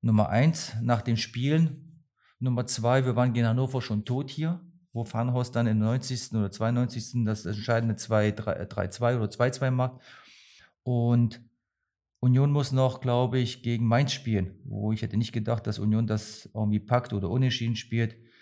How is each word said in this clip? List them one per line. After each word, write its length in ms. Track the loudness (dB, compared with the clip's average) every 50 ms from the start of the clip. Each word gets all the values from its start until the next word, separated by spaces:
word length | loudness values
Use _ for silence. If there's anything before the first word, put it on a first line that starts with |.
Nummer 280 | 2 4 4 4 4 4
eins, 460 | 2 4 4 4 2 0 -4 -6 -6 -4
nach 200 | 0 0 0 0
den 160 | 2 0 0 -2
Spielen. 680 | -2 -6 -6 -4 -2 2 4 4 2 2 0 -6 -16 -20 -20 -20 _ _ _ _ _ _ _ _
Nummer 240 | -2 -2 0 0 -2
zwei, 380 | -2 -4 0 2 4 4 4 4
wir 120 | 2 2 2
waren 160 | 2 2 2
gegen 140 | 2 2 2
Hannover 340 | 2 2 0 0 -2 -4
schon 240 | -4 -2 -2 -2 -2
tot 240 | -2 -4 -4 -4 -6
hier, 320 | -6 -4 -4 -4 -4 -4 -8 -20 -20 -20 _ _ _
wo 100 | -6 -6
Farnhorst 500 | -4 -2 -2 -2 0 0 0 -2 -2 0 0
dann 100 | 2 2
im 120 | 2 2
neunzigsten 600 | 2 2 0 0 -2 -4 -6 -6 -8 -4 -2 0
oder 120 | 0 0
zweiundneunzigsten 760 | -2 -2 -2 0 2 0 0 -2 -4 -8 -10 -4 -2 -2 0
das 200 | 0 -2 -2 -4
entscheidende 520 | -6 -8 -6 0 0 0 2 2 0 -2 -2
zwei 340 | -2 0 2 4 4 2
drei, 220 | 0 -2 -4 -4 -4
äh, 120 | -4 -6
drei 220 | -8 -4 -4 -4 -4
zwei 300 | -4 0 0 0 2 0
oder 120 | -2 -4
zwei 200 | 0 0 0 0
zwei 220 | 0 0 -2 -2
macht. 280 | 0 0 -2 -2 -4 -10 _ -20 -20 -20 -20 -20 -20 -20 -20 -20 -20 -20 -20 _ _ _ _
Und 580 | -2 -2 0 2 4 4 4 4 2 0 -6 -20 _ _ _ _ _ _ _ _ _ _ _ _ _ _ _
Union 320 | 2 4 4 6 4 4 2
muss 180 | 0 0 0
noch, 300 | 2 2 2 2 2 -2
glaube 380 | -2 0 2 2 2 2 2 0
ich, 220 | -2 -2 -4 -6
gegen 240 | -4 -4 -2 0 2
Mainz 280 | 2 4 4 2 2 -2
spielen, 440 | -6 -4 -2 0 0 0 -2 -6 -14 -12
wo 300 | -10 -8 -4 -2 -2 -2
ich 80 | -2
hätte 160 | -4 -2 -2 -2
nicht 160 | -2 -2 -4
gedacht, 340 | -4 -2 -2 -2 -2 -2 -6
dass 120 | -4 -2
Union 280 | 0 0 2 2 2 0
das 420 | -2 -2 -4 -6 -14 -16 -18 -12 _
irgendwie 260 | -4 0 0 0 0
packt 320 | 0 2 0 0 0 0
oder 180 | -4 -4 -2 -2
unentschieden 460 | 0 0 0 0 0 -2 -2 -2 -4
spielt 400 | -4 -6 -4 -2 0 0 -2 -4 -10 -20 -20 _ _